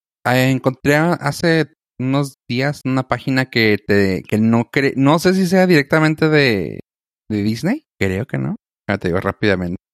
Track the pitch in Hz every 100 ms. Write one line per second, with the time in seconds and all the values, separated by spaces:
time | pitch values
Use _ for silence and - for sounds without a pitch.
0 | _ _ 120 127 127 131 135 127 139 147
1 | 170 170 143 151 170 160 147 _ _ -
2 | 131 139 139 - - 120 139 143 135 131
3 | 127 123 - 131 131 120 110 104 - 101
4 | 98 92 - 107 113 117 113 143 135 -
5 | 135 165 180 190 185 190 185 160 139 160
6 | 156 156 160 151 139 101 71 50 - _
7 | _ _ - 107 104 113 156 302 - _
8 | 98 92 120 139 135 214 _ _ - 101
9 | 92 87 95 - 107 92 87 92 _